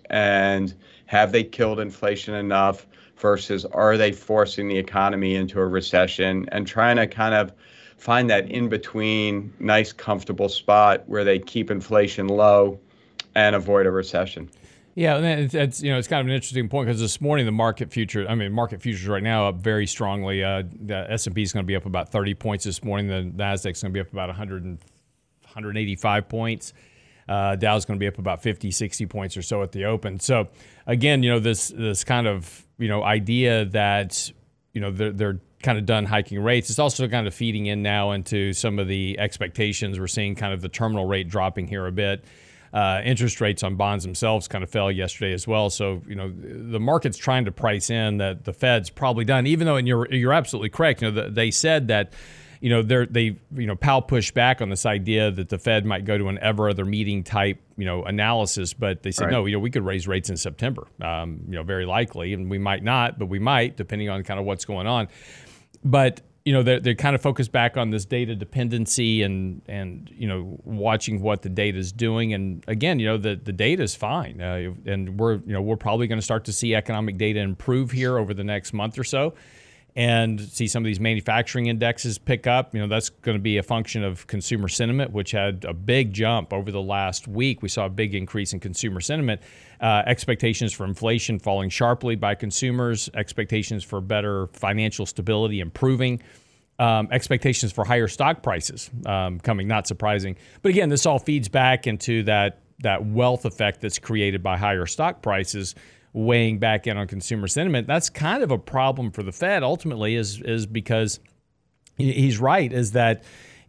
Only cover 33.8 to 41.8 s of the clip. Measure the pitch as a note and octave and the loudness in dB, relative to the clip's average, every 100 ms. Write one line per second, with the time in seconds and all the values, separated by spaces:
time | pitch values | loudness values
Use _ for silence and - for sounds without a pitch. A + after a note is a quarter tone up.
33.8 | G2+ G2+ F#2+ - - - _ _ _ A2 | 2 2 0 -6 -8 -12 _ _ _ -6
34.8 | G2+ F#2+ G#2+ G2 G#2+ F#2 - _ C3+ G#2+ | -4 -2 -2 0 -2 -2 -8 _ -2 0
35.8 | G#2 A2 G2+ G#2+ G2 G2+ G#2+ B2 - A2 | 2 0 2 0 0 -2 2 2 2 0
36.8 | D3 - B2 A#2+ G#2+ - A#2 G#2+ G#2 G#2 | 0 0 -2 0 -2 -2 -2 -2 -2 -2
37.8 | G#2 G#2 G2+ G2+ F2+ G#2 G2 F#2 A2+ G2+ | 0 0 0 -2 -2 0 0 0 -2 0
38.8 | F#2+ G2 F#2+ F#2+ G#2 - F#2 - G#2+ G2+ | 0 -2 -2 -2 -4 -4 -6 -2 -2 -2
39.8 | G#2 F#2+ F#2 - G2+ G2 G#2 F#2+ F2+ - | -4 -4 -4 -2 -2 -2 -4 -4 -6 -4
40.8 | A2+ G#2+ F#2+ G2 F2+ G2 F#2+ F#2 F2 G2 | -2 0 0 -2 -2 -2 -2 -2 -6 -6